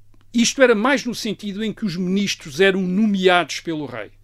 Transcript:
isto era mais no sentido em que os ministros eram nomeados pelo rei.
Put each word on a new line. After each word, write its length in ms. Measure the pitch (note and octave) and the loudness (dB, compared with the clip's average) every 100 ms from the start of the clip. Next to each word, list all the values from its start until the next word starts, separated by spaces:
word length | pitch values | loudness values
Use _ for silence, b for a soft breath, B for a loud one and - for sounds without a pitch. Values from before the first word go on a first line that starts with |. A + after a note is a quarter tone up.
| - - - | -20 -20 -4
isto 280 | A#3 A#3 - | 0 0 4
era 120 | B3 G#3+ | 4 4
mais 300 | A#3+ C#4 B3 | 2 0 -2
no 80 | G#3 | -6
sentido 480 | A3 F#3 G#3 G3 | -8 -8 -10 -6
em 100 | A3 | -6
que 120 | - G#3+ | -4 -6
os 120 | D#3+ | -4
ministros 640 | F3+ G3 G3+ - D#3+ C3+ | -2 -2 -2 -6 -8 2
eram 200 | G3 F#3+ | 2 2
nomeados 760 | F#3 F#3 A3 G3 F#3 F3 E3 - | 0 0 0 2 4 4 2 -6
pelo 260 | F3 D#3 C#3 | -8 -8 -8
rei. 240 | A#2 G2 - | -10 -14 -18